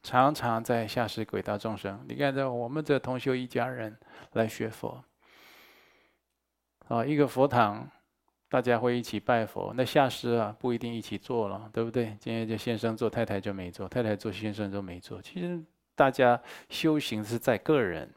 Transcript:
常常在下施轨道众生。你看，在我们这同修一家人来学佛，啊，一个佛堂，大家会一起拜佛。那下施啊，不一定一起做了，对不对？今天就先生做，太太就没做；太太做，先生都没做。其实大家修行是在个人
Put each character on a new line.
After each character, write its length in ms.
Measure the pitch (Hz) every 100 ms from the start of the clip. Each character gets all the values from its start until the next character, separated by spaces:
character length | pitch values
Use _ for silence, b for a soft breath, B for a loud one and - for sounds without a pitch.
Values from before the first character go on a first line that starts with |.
常 320 | - 127 135
常 300 | 151 123 113
在 240 | 117 117 110
下 180 | 127
施 200 | 110 -
轨 160 | 107 98
道 160 | 98 104
众 180 | 113
生。 300 | 107 98 98 139
你 80 |
看， 180 | 131 139
在 120 | 135
我 240 | 135 120 120
们 120 | 147
这 160 | 151 135
同 220 | - 127
修 160 | 135
一 100 | 127
家 220 | 127 135 123
人 320 | 127 107 113 B B B
来 160 | 110 113
学 220 | - 113
佛， 340 | - 117 127 - _ b b b b b b b b b b _ _ _ _ _ _ -
啊， 160 | 117
一 140 | 123 147
个 100 | 139
佛 180 | 127
堂， 400 | 139 123 107 107 135 _ _ _ _ _ _
大 140 | 131
家 180 | 120 117
会 180 | 123 120
一 40 |
起 180 | 117 104
拜 260 | - 117
佛。 280 | 107 - 95
那 80 | 117
下 240 | 113 151 131
施 280 | - 120
啊， 200 | 117 107 107
不 140 | 127
一 60 | 117
定 160 | 117
一 80 | 117
起 160 | - 101
做 320 | - 120 101
了， 200 | 95 110
对 100 | 113
不 80 | 117
对？ 240 | 123 113 104
今 160 | -
天 140 | 113 110
就 80 |
先 220 | 107 - 110
生 180 | 113
做， 140 | 110 113
太 160 | 117
太 160 | 113 101
就 120 | 101
没 160 | 98 90
做； 200 | 87 92
太 120 | 127
太 140 | 110
做， 160 | 101 110
先 220 | 95 110
生 180 | 104 101
都 100 | 98
没 200 | 95 87
做。 200 | - 101
其 200 | - 175
实 200 | 175 175 160 _ _
大 140 | - 139
家 320 | 131 123 120 B B B
修 280 | - 160 151
行 240 | - 107
是 160 | 104 117
在 200 | - 110
个 240 | - 151
人 280 | 104 80 -